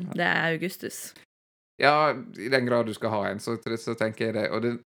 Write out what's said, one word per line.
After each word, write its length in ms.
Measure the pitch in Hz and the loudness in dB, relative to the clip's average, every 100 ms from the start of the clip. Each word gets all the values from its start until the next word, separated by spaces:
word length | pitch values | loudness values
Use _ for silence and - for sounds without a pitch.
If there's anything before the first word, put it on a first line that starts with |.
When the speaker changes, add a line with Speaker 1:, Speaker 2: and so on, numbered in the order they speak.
| 175 | -6
Speaker 1:
Ja. 40 | - | -2
Speaker 2:
det 100 | 175 | 2
er 240 | 185 160 | 2 2
Augustus. 480 | 160 175 - - - - - - _ _ _ _ - | 0 -4 -6 -10 -10 -14 -16 -20 _ _ _ _ 2
Speaker 1:
Ja, 320 | 131 147 151 123 95 | 4 6 4 0 -6
i 160 | 82 104 | -10 0
den 160 | 135 123 | 2 4
grad 220 | 120 110 | 2 2
du 40 | |
skal 200 | 107 113 | -2 -2
ha 100 | 107 98 | 0 -2
en, 120 | 101 | -4
så, 160 | - 113 - 113 | -4 -6 -4 -6
så 180 | - 117 | -4 -2
tenker 300 | 110 110 113 | -2 0 -2
jeg 100 | 110 | 0
det. 120 | 107 | -2
Og 120 | 107 | 0
den, 180 | 117 120 - | -2 -2 -6